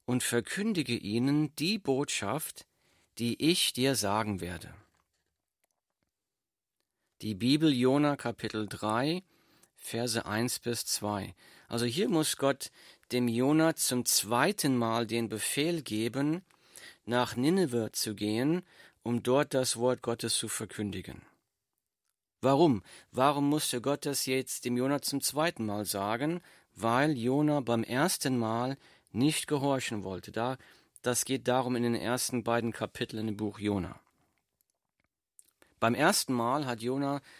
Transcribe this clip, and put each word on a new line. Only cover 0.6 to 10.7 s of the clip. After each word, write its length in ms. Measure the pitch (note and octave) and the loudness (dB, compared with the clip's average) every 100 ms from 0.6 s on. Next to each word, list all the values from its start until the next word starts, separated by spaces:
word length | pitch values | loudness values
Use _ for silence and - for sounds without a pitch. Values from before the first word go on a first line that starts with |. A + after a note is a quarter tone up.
| G#3+ F3+ B2+ A2+ | -2 -2 -2 -4
ihnen 580 | F#2+ A2+ C3+ D3 D3 - | -2 0 2 2 0 -2
die 200 | E3 A3 | -2 -2
Botschaft, 880 | - C3 D3 - G2+ C#3+ - - - _ _ _ _ - | 0 0 -2 -4 -2 -4 -6 -12 -20 _ _ _ _ -6
die 340 | A#2 - D3+ | -4 0 2
ich 220 | F3+ - | 2 0
dir 220 | - C3+ A#2 | 2 2 2
sagen 440 | G2+ G#2+ G#2+ F#2+ | 2 0 0 -2
werde.“ 340 | F2 F2 E2 E2 _ _ _ _ _ _ _ _ _ _ _ _ _ _ _ _ _ _ _ _ _ _ _ - | -6 -8 -12 -18 _ _ _ _ _ _ _ _ _ _ _ _ _ _ _ _ _ _ _ _ _ _ _ -10
Die 140 | G#2+ F#2+ | -8 0
Bibel 380 | A#2+ D3+ D#3+ | 2 4 4
Jona 420 | B2 B2+ C#3+ D3 C#3+ | 4 4 4 4 0
Kapitel 500 | A#2+ - A2 G#2+ G#2 | -4 -6 -6 -4 -6
drei, 540 | - G#2+ A2+ C#3+ F3+ - _ _ _ _ _ | -4 0 0 0 -2 -8 _ _ _ _ _
Verse 400 | - A2+ B2 A2+ - | -8 -4 -2 -2 -2
eins 320 | G#2+ A#2+ - | 0 -2 -2
bis 260 | A#2+ | -4